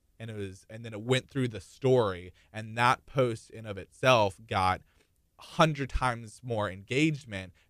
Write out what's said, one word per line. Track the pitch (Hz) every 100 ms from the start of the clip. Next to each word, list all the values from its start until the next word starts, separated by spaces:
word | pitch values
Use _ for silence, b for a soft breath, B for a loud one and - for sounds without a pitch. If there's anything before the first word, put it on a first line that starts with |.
| _ _
And | 113
it | 107
was, | 98 98 -
and | 110
then | 117
it | 107
went | 117 131 -
through | 139 123
the | 104
story, | - - 131 127 104 90 90 - _
and | 107 110 113
that | 120 -
post | - 135 127 113 -
in | 110 110
of | 98
itself | - - 131 123 101 - 113
got | 101 92 92 - _ _ _ _ _
a |
hundred | - - 160 143 131
times | - 127 117 113 -
more | 127 110 104
engagement | 95 101 127 160 143 117 98 92 - _